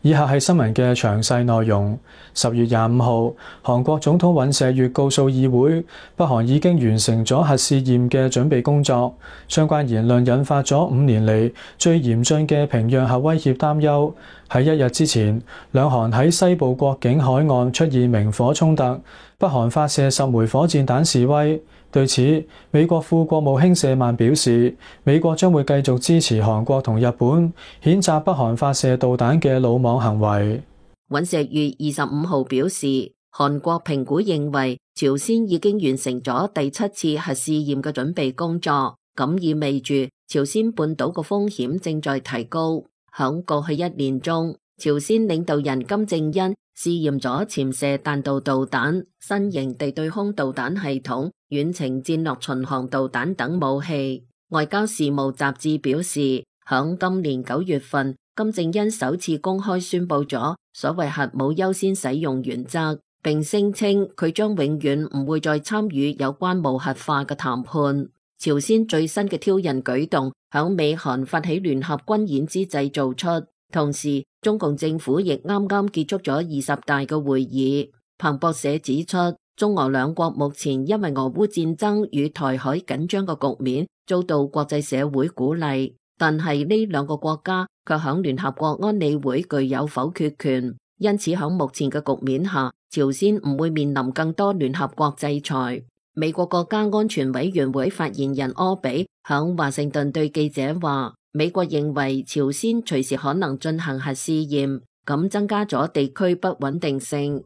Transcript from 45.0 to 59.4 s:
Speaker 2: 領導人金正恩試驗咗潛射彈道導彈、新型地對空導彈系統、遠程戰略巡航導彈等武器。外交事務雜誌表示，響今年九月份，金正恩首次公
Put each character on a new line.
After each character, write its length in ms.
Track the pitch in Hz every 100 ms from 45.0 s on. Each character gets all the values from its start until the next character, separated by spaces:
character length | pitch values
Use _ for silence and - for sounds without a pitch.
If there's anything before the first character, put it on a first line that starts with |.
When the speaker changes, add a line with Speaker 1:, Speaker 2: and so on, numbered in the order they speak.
| 143 220 220
Speaker 2:
領 180 | 165
導 140 | 175 147
人 280 | 143 131 -
金 460 | 208 208 165 156
正 100 | 175
恩 140 | 185 202 _ -
試 140 | 175
驗 280 | 170 151 139
咗 260 | 131 135 208
潛 240 | - 135
射 280 | 127 143 139
彈 240 | 151 143
道 180 | 139 139
導 260 | 131 135 131
彈、 380 | 131 131 180 175 _
新 320 | - 202 202
型 240 | 160 135 120
地 160 | 143
對 180 | 139 160
空 220 | 202 202
導 220 | 208 135
彈 280 | 131 127 196
系 200 | 160 135
統、 280 | 135 127 165 _ _
遠 220 | 143 151 175
程 260 | 135 131
戰 220 | 131 160
略 140 | 160 127
巡 260 | - 131 131
航 220 | 135 127
導 220 | 135 131
彈 260 | 123 147 190
等 240 | 127 175
武 220 | 139 139
器。 420 | 147 147 135 127 _ _ _
外 140 | 160 151
交 200 | 202 214
事 180 | -
務 280 | 147 143 135
雜 200 | 127 139 -
誌 240 | 156 151
表 200 | 143 147
示， 420 | 180 151 139 131 - _ -
響 300 | 131 151 180
今 240 | 185 190
年 220 | 160 131
九 180 | 120 135
月 160 | 185 147
份， 380 | - 147 135 131 _
金 160 | - 220
正 320 | 214 165 202
恩 80 | 208
首 260 | 220 131 175
次 200 | -
公 200 | 151